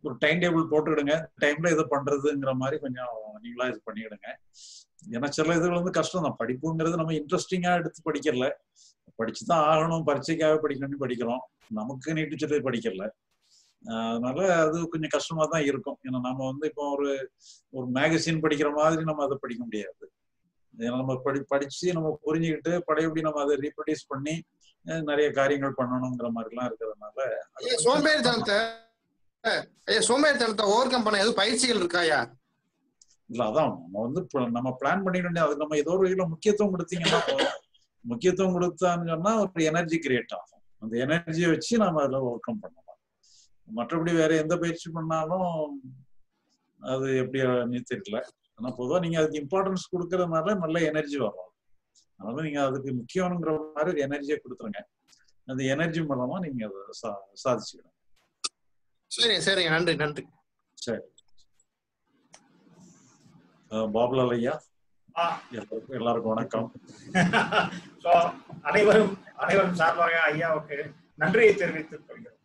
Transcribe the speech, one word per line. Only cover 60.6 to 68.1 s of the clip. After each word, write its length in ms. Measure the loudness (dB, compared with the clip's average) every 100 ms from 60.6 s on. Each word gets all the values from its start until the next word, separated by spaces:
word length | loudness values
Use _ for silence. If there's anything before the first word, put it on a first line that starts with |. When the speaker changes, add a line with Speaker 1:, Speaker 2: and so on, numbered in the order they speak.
| _
Speaker 1:
சரி. 280 | -14 -6 -6 -6 _ _ -20 _ _ _ _ _ _ _ _ _ -20 _ _ _ _ -20 -20 _ _ _ -20 _ _ _
ஆ, 40 | -4
பாபுலால் 460 | -2 2 2 2 2
ஐயா. 320 | 2 -2 -4 -10 _ _ _ _ -2
Speaker 3:
ஆ. 260 | -2 -2 -8
Speaker 1:
எல்லாருக்கும், 380 | -12 -10 -12 -10
எல்லாருக்கும் 460 | -4 -2 0 0
வணக்கம். 380 | -2 -2 -4 -6 -10 -20 -20 -4
Speaker 3:
<laughs> 760 | 2 4 2 2 0 0 -4 -14 -8
So, 100 | 4